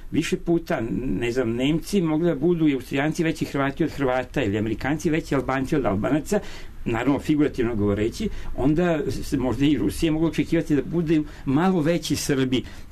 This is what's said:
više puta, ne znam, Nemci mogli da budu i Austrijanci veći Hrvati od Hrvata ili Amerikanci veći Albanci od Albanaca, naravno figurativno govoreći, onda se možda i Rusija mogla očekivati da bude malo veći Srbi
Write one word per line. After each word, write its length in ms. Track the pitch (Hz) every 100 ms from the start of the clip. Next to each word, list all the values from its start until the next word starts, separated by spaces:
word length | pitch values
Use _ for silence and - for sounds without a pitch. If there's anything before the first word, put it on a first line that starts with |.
| -
više 260 | 143 156 175
puta, 440 | 175 170 - 156 117 175 139 143
ne 120 | 120
znam, 240 | 120 113 117
Nemci 460 | 135 156 - 202
mogli 260 | 170 156 175
da 80 | 147
budu 320 | 165 175 156
i 60 |
Austrijanci 500 | 135 - 139 151 -
veći 220 | 160 156 139
Hrvati 380 | 139 139 -
od 80 | 151
Hrvata 520 | - 135 127 123 151
ili 140 | 113 107
Amerikanci 520 | 110 110 131 156 143
veći 260 | 156 - 139
Albanci 400 | 123 135 131 156
od 100 | 113
Albanaca, 540 | 98 117 147 - 208 - - - - -
naravno 340 | 113 123 135
figurativno 560 | - 151 147 - 117 110
govoreći, 540 | 101 101 110 - 214 - - -
onda 420 | 135 156 180 156 139
se 280 | - - 139
možda 280 | 127 117 143
i 120 | 139
Rusija 340 | - - 165
mogla 180 | 156 165
očekivati 460 | 160 143 165 - 147
da 60 | 131
bude 360 | 165 156 160 151 - -
malo 360 | 135 185 185
veći 340 | 151 170 - 143
Srbi 480 | - 135 127 123 - - -